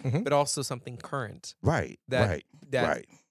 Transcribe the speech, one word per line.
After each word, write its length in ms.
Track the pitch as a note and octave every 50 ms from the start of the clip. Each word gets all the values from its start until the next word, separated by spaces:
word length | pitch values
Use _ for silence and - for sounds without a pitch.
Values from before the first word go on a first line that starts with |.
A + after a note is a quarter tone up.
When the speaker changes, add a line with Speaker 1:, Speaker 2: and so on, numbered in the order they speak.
| -
Speaker 1:
Yeah. 80 | C3
Speaker 2:
Mm-hmm. 120 | A#2+ E3 A3+
Speaker 3:
but 100 | C#3 D3
also 280 | C#3+ D3 C#3 - D3
something 360 | C3 - C3+ A#2 - A#2+ B2
current. 580 | A#2 - - - C#3 A#2+ G2+ - - - - - - -
Speaker 1:
Right, 360 | - E3 C3 D#2 B1 - - _ -
Speaker 3:
That, 200 | B2+ B2+ A#2+ G2+
Speaker 1:
right, 160 | E2+ C#2+ - _ _ - - C#3+
Speaker 3:
that 180 | C3+ B2+ A#2+
Speaker 1:
right. 180 | D#2+ D2 A#1 - _ - - _ _